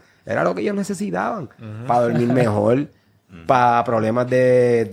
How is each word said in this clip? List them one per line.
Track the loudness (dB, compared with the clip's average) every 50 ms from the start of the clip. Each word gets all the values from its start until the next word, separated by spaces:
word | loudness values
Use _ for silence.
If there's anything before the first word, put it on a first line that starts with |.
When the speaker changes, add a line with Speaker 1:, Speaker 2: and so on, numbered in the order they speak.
| _ _ _ _ _
Speaker 1:
era | -6 -4 -2 -2
lo | -2 -2
que | -2 -4
ellos | -4 -4
necesitaban. | -4 -6 -6 -6 -8 -6 -6 -4 -4 -4 -4 -6 -8 -10
Speaker 2:
Ujú. | -14 -16 _ -16 -16 -14 -12 -4
Speaker 1:
Para | -2 0 2 2
dormir | 2 2 0 0 2
mejor, | 2 2 2 2 2 2 2 2 2 0
Speaker 3:
<laughs> | -2 -6 -10 _ _ _ _ _ _ _
Ujú. | -20 -18 -2
Speaker 1:
para | 0 2 4 4 4 2 2 0
problemas | 0 -2 0 0 0 0 -2 -2 0
de | 0 2 4 4 4 4 4 4 2 2 0 -2